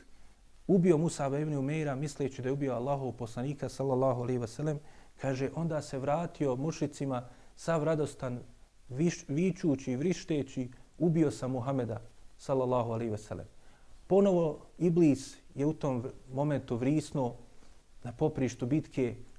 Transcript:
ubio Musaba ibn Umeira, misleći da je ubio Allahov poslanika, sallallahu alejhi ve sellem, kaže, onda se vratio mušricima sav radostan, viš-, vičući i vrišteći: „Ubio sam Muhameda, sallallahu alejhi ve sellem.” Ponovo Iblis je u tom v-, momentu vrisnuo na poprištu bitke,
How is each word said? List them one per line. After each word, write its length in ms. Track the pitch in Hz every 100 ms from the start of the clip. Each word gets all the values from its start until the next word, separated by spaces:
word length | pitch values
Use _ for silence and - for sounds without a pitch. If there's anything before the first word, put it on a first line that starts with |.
| - - - - - - -
ubio 320 | 185 180 151
Musaba 400 | 165 - 139 139
ibn 160 | 151 143
Umeira, 380 | 135 156 147
misleći 480 | 131 151 - 139 131
da 60 | 127
je 40 |
ubio 220 | 143 139
Allahov 380 | 117 131 143 127
poslanika, 560 | 117 117 120 131 143 127
sallallahu 540 | - 135 127 135 123
alejhi 160 | 123 123
ve 80 | 117
sellem, 320 | - 156 143 - - - -
kaže, 300 | 135 131 135
onda 280 | 160 165 151
se 160 | - 135
vratio 580 | 131 151 170 - 143 123
mušricima 720 | 165 160 147 - 139 123 123 - - -
sav 280 | - 165
radostan, 560 | 151 156 143 - 131 120 - - - - -
viš-, 360 | 123 170 - -
vičući 640 | 143 190 - 170 135 135
i 40 | 123
vrišteći: 720 | 170 170 - 151 - - 127 - - -
„Ubio 320 | 170 160 147
sam 200 | - 127
Muhameda, 500 | 131 127 135 113 110 - - - -
sallallahu 540 | - 135 127 127 117
alejhi 180 | 113 117
ve 80 | 104
sellem.” 280 | - 92 98 - - - - - -
Ponovo 600 | 190 202 175 160 - - -
Iblis 580 | 175 170 160 135 - - -
je 120 | 131 147
u 60 |
tom 280 | 151 151 123
v-, 100 | 127 - -
momentu 440 | 127 151 135 - 117
vrisnuo 600 | 131 151 147 151 120 - - - - - - -
na 100 | 120
poprištu 540 | - 156 151 131 127 123
bitke, 480 | 151 - - 123 120 -